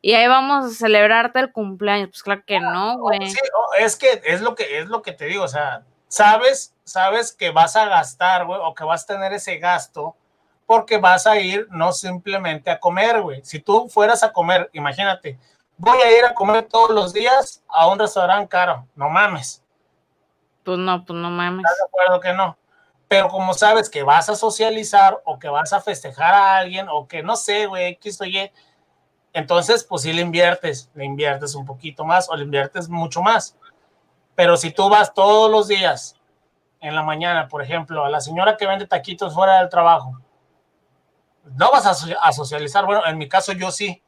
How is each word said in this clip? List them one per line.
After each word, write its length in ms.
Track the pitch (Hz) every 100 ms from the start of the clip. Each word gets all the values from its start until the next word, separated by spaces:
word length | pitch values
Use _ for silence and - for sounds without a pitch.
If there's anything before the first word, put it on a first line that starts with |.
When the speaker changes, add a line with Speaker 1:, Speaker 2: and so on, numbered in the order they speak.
Speaker 1:
y 140 | 190
ahí 120 | 226 240
vamos 380 | 262 269 285
a 40 | 254
celebrarte 680 | 226 226 214 214 226 240 247
el 120 | 262
cumpleaños". 560 | 240 208 190 202 202 190
Pues 120 | -
claro 200 | - 196 _
que 140 | 196
no, 340 | 175 175 208
Speaker 2:
O 40 | 247
Speaker 1:
güey. 280 | 233 - 196
Speaker 2:
sí, 100 | 196 269
o 200 | 214 240 196
es 180 | 220 -
que 260 | 269 240
es 160 | 151 175
lo 140 | 220
que, 240 | 214 196 147
es 100 | 175
lo 140 | 226
que 100 | 214
te 140 | 160 151
digo, 180 | 196
o 40 | 175
sea, 340 | 143 143 123 _ _ _
sabes, 680 | - 208 220 254 269 - _
sabes 480 | _ 185 190 214 226
que 180 | - 175
vas 260 | 160 165 214
a 80 | 214
gastar, 600 | 180 156 - 180 185 175
güey, 120 | 190
o 120 | 165
que 100 | 160
vas 200 | 156 165
a 20 | -
tener 200 | 196 190
ese 240 | 202 196 165
gasto, 580 | 175 175 - - 151 - _ _ _ _ _
porque 300 | 226 226 220
vas 300 | 185 180 214
a 120 | 214
ir 300 | 185 196 220
no 220 | 175 165
simplemente 760 | 180 185 180 202 196 180 156 -
a 100 | 165
comer, 400 | 180 185 220 233
güey. 220 | 180 135
Si 160 | - 156
tú 260 | - 208 240
fueras 320 | - 208 233
a 100 | 220
comer, 380 | 185 170 185 175
imagínate, 680 | 160 147 131 196 185 156 127 _ _ _ _
"Voy 240 | 175 254
a 180 | 240 226
ir 60 |
a 80 | 247
comer 300 | 240 196 220 220
todos 220 | 226 226
los 220 | 214 180
días 500 | 190 233 262 269 - _
a 180 | 160 165
un 100 | 196
restaurante 500 | 214 202 180 196 196
caro", 400 | 185 180 127 - -
no 140 | 143
mames. 520 | 165 208 165 127 - _ _ _ _ _ _ _ _ _ _
Speaker 1:
Pues 140 | - 180
no, 260 | 185 180
pues 140 | 180 170
no 100 | 170
mames. 360 | 175 175 185 190
Speaker 2:
¿Estás 100 | 180
de 60 |
acuerdo 360 | 190 190 185 180
que 120 | 180
no? 240 | 180 190 - _ _ _ _ _
Pero 220 | 202 190
como 240 | 190 185
sabes 380 | 180 214 220 214
que 120 | 151
vas 280 | 139 151 165
a 40 |
socializar 840 | 208 220 214 220 220 214 202 196 - -
o 120 | 143
que 100 | 156
vas 240 | 143 151
a 60 | 196
festejar 500 | 196 196 151 123 165
a 240 | 202 196 190
alguien 320 | 185 185 190
o 180 | 151 135
que 160 | 165
no 140 | 160 226
sé, 300 | - 202 208
güey, 180 | 185 180
X 260 | 175 208 202
o 20 |
Y, 260 | 185 190 196 _ _ _ _ _ _ _ _
entonces, 500 | 165 147 175 175 226
pues 180 | - 175
sí 100 | 143
le 80 | 165
inviertes, 680 | 175 170 175 180 165 135 -
le 100 | 151
inviertes 500 | 139 139 147 135 143
un 120 | 143 135
poquito 400 | 131 160 139 156
más 240 | 180 180
o 40 | 160
le 80 |
inviertes 440 | 143 139 139 185 165
mucho 320 | 170 160 -
más. 360 | 185 226 - _ _ _ _ _ _ _ _
Pero 220 | - 175 170
si 140 | 170
tú 180 | 147 196
vas 240 | 208 208
todos 380 | - 196 214 220
los 180 | 214 208
días 480 | 202 185 127 - _ _ _ _ _ _ _
en 140 | 151 156
la 60 |
mañana, 440 | 156 156 175 170 147
por 140 | 147
ejemplo, 420 | 131 170 156 160 143
a 20 |
la 120 | 147
señora 340 | 143 165 190 214
que 100 | 202
vende 200 | 196 208
taquitos 480 | 170 - 175 190
fuera 240 | 160 190 190
del 80 | 180
trabajo, 500 | 180 170 165 127 127 _ _ _ _ _ _ _ _ _ _ _ _ 147 131
no 140 | 196
vas 140 | 269 208
a 60 |
so-, 240 | 160 160 185
a 120 | 220
socializar. 540 | 139 135 147 147 196 196
Bueno, 160 | 208 170
en 120 | 156
mi 100 | 143
caso 240 | 190 190
yo 180 | 190 185
sí. 320 | - 202 180